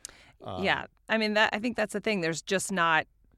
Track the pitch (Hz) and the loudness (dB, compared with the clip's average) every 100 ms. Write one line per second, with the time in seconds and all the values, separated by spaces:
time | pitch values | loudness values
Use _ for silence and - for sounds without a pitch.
0 | - - - - - 95 190 147 - _ | -18 -18 -20 -18 -12 -4 0 -2 -4 _
1 | - 220 214 214 220 208 240 220 214 208 | -2 0 2 2 2 0 -4 -2 -2 -2
2 | 220 208 160 160 - 190 - 190 165 160 | -2 0 -2 -4 -2 -2 0 2 4 4
3 | - _ _ | 0 _ _